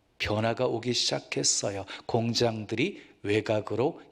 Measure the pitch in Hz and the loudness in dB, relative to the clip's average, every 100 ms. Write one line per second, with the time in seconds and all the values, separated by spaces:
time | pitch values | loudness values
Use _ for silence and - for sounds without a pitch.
0 | _ - - 107 113 117 127 117 117 120 | _ -6 -2 2 2 2 0 0 0 0
1 | - 139 - - - - 104 98 - - | 0 0 -2 0 2 2 -2 -4 -8 -12
2 | - 117 117 113 117 110 104 113 185 - | -2 0 2 2 2 0 -4 -2 -2 -4
3 | - - 101 107 107 107 107 107 147 - | -18 -8 0 2 2 0 0 0 0 -2
4 | - | -12